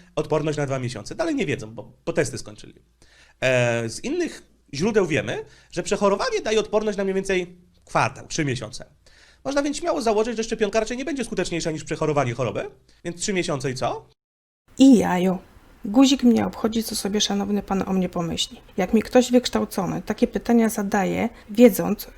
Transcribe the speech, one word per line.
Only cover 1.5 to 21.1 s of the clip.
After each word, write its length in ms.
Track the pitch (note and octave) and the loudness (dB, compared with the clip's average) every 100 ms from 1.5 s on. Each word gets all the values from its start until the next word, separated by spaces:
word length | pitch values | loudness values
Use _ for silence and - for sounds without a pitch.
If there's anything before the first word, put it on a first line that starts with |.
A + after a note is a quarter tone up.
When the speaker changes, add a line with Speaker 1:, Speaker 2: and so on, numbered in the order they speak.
| A#2 G#2+ | -4 -6
Speaker 1:
bo, 180 | A#2 B2+ - - | -14 -18 -10 -4
bo 80 | |
testy 240 | E3 C3 A#2+ | -2 -2 -4
skończyli. 360 | - G#2+ - - _ _ _ _ _ _ | -12 -16 -20 -20 _ _ _ _ _ _
E, 480 | C3 B2+ A#2+ A#2 A#2 | 0 2 2 0 -2
z 140 | - | -6
innych 400 | A#3+ F4 D#4+ - - _ _ | -4 -4 -4 -6 -20 _ _
źródeł 320 | C3+ G3+ G#3+ D3+ | -2 0 2 2
wiemy, 400 | C3+ G#2 F#3 A4 - _ | 0 -2 -6 -10 -18 _
że 120 | F3 | -8
przechorowanie 580 | F3 G3 G3+ G3+ B4+ G#4+ | -4 0 2 2 0 -2
daje 180 | G#3+ A3 | 0 0
odporność 380 | G#3 G#3+ G#3+ G3 | 2 0 0 -2
na 60 | |
mniej 100 | G3 | -2
więcej 440 | F#3+ F#3+ F#3 F3 - _ _ - | -2 0 -2 -2 -10 _ _ -4
kwartał, 420 | D#3+ A#2+ - A#2 | 0 0 -2 -8
trzy 180 | - D3 | -4 -2
miesiące. 400 | A#2 A2 - - _ _ - - _ C4 | -4 -8 -12 -18 _ _ -20 -20 _ -4
Można 160 | C#4+ | -2
więc 140 | D4 C#4+ | -2 -2
śmiało 240 | E4+ D4+ | -2 0
założyć, 360 | A3+ G#3 A3+ A3 | 2 2 0 -2
że 60 | |
szczepionka 360 | A3 A3+ G3+ A3 | -4 -2 0 0
raczej 180 | G#3+ B3 | -2 -4
nie 80 | C#4 | -4
będzie 180 | C#4 | -4
skuteczniejsza 480 | - F#3 F3+ E3 E3 | -4 -4 -2 -4 -4
niż 120 | D#3 | -6
przechorowanie 500 | - D#3 D#3 C#3+ B2 | -6 -2 0 2 0
choroby, 380 | A2+ B2+ A#2 G#4 - _ _ | 0 -2 -4 -8 -12 _ _
więc 180 | E3+ F3 | -12 -6
trzy 120 | G#3+ | -4
miesiące 380 | F#3+ E3+ C#3+ C3+ | -2 -2 -4 -4
i 40 | C3 | -4
co? 340 | - G#4+ - _ _ _ _ _ _ - | -4 -6 -10 _ _ _ _ _ _ 4
Speaker 2:
I 200 | C4+ A3 | 8 8
jajo. 400 | F3+ F3+ F#3 F#3 - - - - G#3 | 6 2 0 0 -6 -20 -20 -14 0
Guzik 380 | A3+ C4+ C#4 | 4 6 6
mnie 240 | B3 A3 G3 | 4 4 2
obchodzi, 360 | - A3 A3+ | -2 -2 -2
co 120 | G#3+ G#3 | -4 -6
sobie 260 | G3 G#3 | -4 -2
szanowny 400 | - G3+ G3 G3+ | -2 -2 -2 -4
pan 200 | - F#3+ G3 | -2 -4 0
o 40 | |
mnie 160 | F#3+ F3+ | 0 -2
pomyśli. 520 | F3+ E3+ D#3+ - - - - | -4 -4 -4 -6 -10 -10 -4
Jak 160 | F#3 | 0
mi 80 | A3 | 0
ktoś 300 | - B3 A#3+ | 4 4 6
wykształcony 680 | B3 A#3+ A3 G#3+ - E3+ D#3+ | 4 2 -2 -2 -2 -4 -4
takie 260 | - G#3 A#3+ | -6 -2 -2
pytania 420 | G3+ - A#3 A3+ | -2 2 4 4
zadaje, 600 | A3 G3 G#3 F3+ | 0 -2 0 0